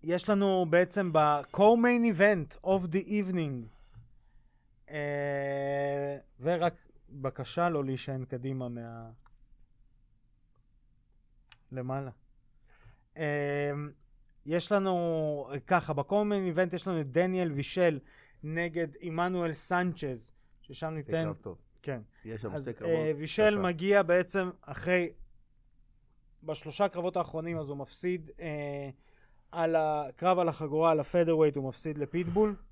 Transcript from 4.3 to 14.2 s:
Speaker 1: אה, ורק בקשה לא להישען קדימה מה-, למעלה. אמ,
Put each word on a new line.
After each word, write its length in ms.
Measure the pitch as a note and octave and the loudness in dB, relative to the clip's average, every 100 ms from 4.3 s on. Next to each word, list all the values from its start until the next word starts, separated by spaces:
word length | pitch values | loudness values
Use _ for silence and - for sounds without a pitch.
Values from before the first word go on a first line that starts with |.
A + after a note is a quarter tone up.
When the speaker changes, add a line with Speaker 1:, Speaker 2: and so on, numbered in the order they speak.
| - _ _ _ _ - | -20 _ _ _ _ -12
Speaker 1:
אה, 1300 | D3+ D3 C#3+ C#3+ C#3 C#3 C#3 C#3 C#3 C#3+ C#3 C#3+ C#3 - _ | -6 -4 -4 -2 -2 -2 -2 -2 0 0 -2 -4 -6 -12 _
ורק 340 | C3+ F3 E3+ - _ - - | -2 0 0 -2 _ -20 -20
בקשה 600 | C#3+ C3 - B2+ - F3 | -8 -8 -8 -8 -2 0
לא 160 | D#3 C3+ | 0 -2
להישען 400 | C3 - C3+ B2+ | -4 -6 -8 -6
קדימה 440 | B2+ C3 C3 B2 | -8 -6 -6 -6
מה-, 400 | A#2+ A#2 A#2 A2+ A#2 - - - - - _ _ _ _ _ _ _ _ _ _ _ _ _ _ _ _ _ _ - _ | -8 -12 -14 -16 -20 -20 -20 -20 -20 -20 _ _ _ _ _ _ _ _ _ _ _ _ _ _ _ _ _ _ -20 _
למעלה. 400 | C3 B2+ C3+ C3+ - _ _ _ _ _ - - _ _ - | -10 -6 -6 -8 -14 _ _ _ _ _ -20 -20 _ _ -8
אמ, 40 | D3+ D3 C#3+ C#3+ C#3+ C#3+ D3 C#3+ _ _ | -4 -2 -2 -2 -2 -4 -8 -12 _ _